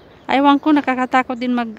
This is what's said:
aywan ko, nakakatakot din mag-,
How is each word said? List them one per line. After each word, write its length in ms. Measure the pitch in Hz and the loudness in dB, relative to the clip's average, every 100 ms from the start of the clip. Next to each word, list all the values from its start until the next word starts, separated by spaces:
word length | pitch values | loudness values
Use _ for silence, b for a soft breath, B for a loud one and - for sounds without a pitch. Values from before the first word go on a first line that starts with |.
| - - | -20 -16
aywan 320 | - 254 285 277 | -2 2 4 4
ko, 160 | 302 | 2
nakakatakot 640 | 294 269 254 254 254 254 247 | 0 0 -4 0 0 -2 -4
din 160 | 247 | -4
mag-, 240 | 240 233 | -4 -4